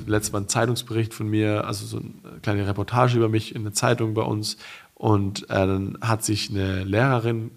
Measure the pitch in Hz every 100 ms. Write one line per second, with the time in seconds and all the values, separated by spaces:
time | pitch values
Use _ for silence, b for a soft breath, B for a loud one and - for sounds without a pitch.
0 | 110 107 - 104 98 117 117 117 - 113
1 | 113 - 107 107 107 104 - 104 107 113
2 | - - - - - 101 98 101 98 123
3 | 127 120 113 110 110 117 104 104 123 113
4 | 113 107 120 110 107 - B B B -
5 | 113 104 98 98 - 107 95 95 98 -
6 | 113 110 - 101 - 101 95 95 95 104
7 | 135 123 113 117 113